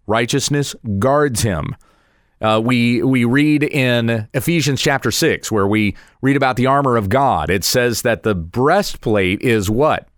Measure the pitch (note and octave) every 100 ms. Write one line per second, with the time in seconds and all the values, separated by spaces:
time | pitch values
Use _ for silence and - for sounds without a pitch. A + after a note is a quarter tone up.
0 | - A2 A#2+ C#3+ - D3 C#3 - A#2 G2
1 | B2 C#3+ D3 G#2+ A2+ E2 D2 - _ _
2 | _ _ _ _ A2 A2 A2+ B2 A#2+ A#2+
3 | C3 C3 A#2 C3+ D3+ D3+ D3 C#3 B2+ A#2+
4 | A#2 A#2 G#2+ C3+ - E3+ C#3 C3 D3+ C#3
5 | A#2+ - A#2 F2 - A2 G2 G#2+ G#2 -
6 | - _ C3 C#3 C3 A#2+ B2+ C#3 C#3 A#2
7 | G2+ B2+ C#3 F2+ D2+ G2 - B2+ B2 A2
8 | B2 G#2+ A2 F#2+ E2 A#2+ C#3 F#3+ - -
9 | - G#2 F#2 G2+ B2+ A2 F#2+ A2 D3+ G2
10 | -